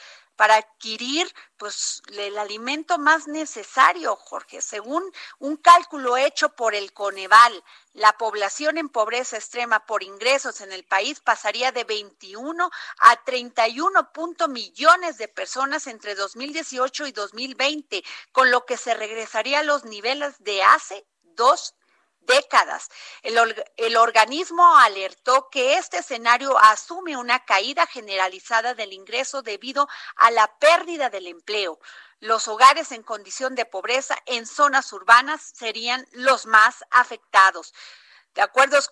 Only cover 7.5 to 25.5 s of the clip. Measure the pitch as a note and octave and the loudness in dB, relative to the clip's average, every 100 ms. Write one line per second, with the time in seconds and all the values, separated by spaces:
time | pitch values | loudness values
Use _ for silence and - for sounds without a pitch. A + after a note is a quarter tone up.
7.5 | F#3+ _ - _ - G#3+ - A3 G#3 G3 | 4 _ -20 _ 0 0 2 -4 -4 -6
8.5 | - D4+ D#4+ D4 A#3 G#3+ A#3+ B3+ A3 - | -4 -4 -4 -6 -4 -4 -4 -8 -12 -12
9.5 | A#3+ A#3 G#3+ - G#3 F#3+ G3 A#3 C4+ C4 | -8 -2 -2 -2 -8 -8 -6 -2 -2 -2
10.5 | - F#3+ F#3 - G3 A#3+ D4+ - A3 G#3 | -14 -16 -16 -4 -4 -4 -6 -2 -2 -2
11.5 | A3 B3+ A#3+ A3+ G#3 G3+ _ F#3+ G3+ C#4 | -4 -4 -4 -6 -8 -10 _ -20 -14 -10
12.5 | E4 F4 - - - A#3 A#3+ - B3+ A#3+ | -4 -6 -6 -16 4 4 4 -2 -8 -6
13.5 | - A3+ A#3+ F4+ F#4+ C#4+ - E4+ E4 E4 | -2 -2 0 0 0 -2 -6 -10 -4 -4
14.5 | B3 G3 - D4+ F4+ E4+ A#3+ G#3+ - F#3+ | -4 -12 0 4 4 2 -8 -12 -10 -10
15.5 | B3+ C#4 D4+ C4+ A3 G#3 G3 G3 A3+ C#4 | -6 -4 -4 -8 -14 -12 -8 -8 -8 -10
16.5 | D#4 D4+ B3+ C4+ - C#4+ G#3+ G3+ A3 C4 | -10 -8 -4 -4 -4 -10 -10 -10 -10 -12
17.5 | B3+ C4+ D4+ - G3 - - - - B3+ | -4 -4 -4 -10 -12 -12 -20 -6 2 4
18.5 | B3 B3 A#3 B3 A3 G#3+ A3 A3 A3 C4 | 2 -2 -8 -4 -6 -6 -10 -8 -6 -2
19.5 | C#4+ D4+ C#4+ A3+ G#3 A3 C#4+ C#4+ - G#3 | -2 0 -2 -4 -8 -6 -4 -6 -10 -8
20.5 | G3 G3 D#4 - G4 _ _ E4+ E4 B3 | 0 4 2 0 -18 _ _ _ 0 2
21.5 | F4 - _ _ _ _ _ - E3+ - | 2 -2 _ _ _ _ _ 0 0 2
22.5 | C4 F3+ D#3 - - - - G#3+ A#3 A3+ | 0 0 -6 -12 -20 -20 -14 -4 0 0
23.5 | A3 - - A3+ A3+ A#3 A3+ A3 D4 F4+ | -2 -12 -6 -2 2 4 4 2 0 -6
24.5 | E4+ F4 D4+ A#3 G3 F#3+ - - C4 C4+ | 4 6 8 6 2 -10 -8 0 0 0